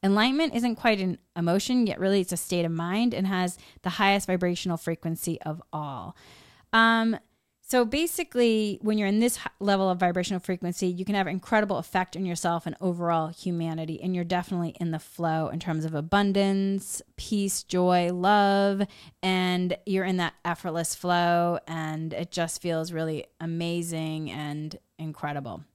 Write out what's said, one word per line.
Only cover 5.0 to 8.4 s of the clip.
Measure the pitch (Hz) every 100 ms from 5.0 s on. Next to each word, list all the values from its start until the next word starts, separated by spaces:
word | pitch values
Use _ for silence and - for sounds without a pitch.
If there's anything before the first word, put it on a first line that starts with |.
| 165 160 - 165
of | - 156 -
all. | 156 151 131 - - - - - _ _
Um, | 226 226 226 226 220 _ _ _ _
so | - 254
basically, | 233 269 330 - 339 247